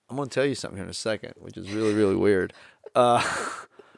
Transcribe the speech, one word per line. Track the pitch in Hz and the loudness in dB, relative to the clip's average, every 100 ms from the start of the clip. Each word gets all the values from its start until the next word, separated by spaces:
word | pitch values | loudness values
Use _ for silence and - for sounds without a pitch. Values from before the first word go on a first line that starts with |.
| - | -14
I'm | 127 | -10
gonna | 131 | -6
tell | 131 139 | -2 -2
you | 123 | -2
something | - 95 | -8 -10
here | 90 | -10
in | |
a | 90 | -6
second, | 110 107 - - | -4 -6 -8 -16
which | - 92 | -16 -14
is | 95 | -8
really, | 104 110 | -2 0
really | 107 101 95 | 4 4 4
weird. | 98 95 90 - - _ - 127 | 4 4 0 -6 -20 _ -2 4
Uh, | 123 120 - - - - - - - | 4 4 2 -4 -6 -10 -16 -20 -20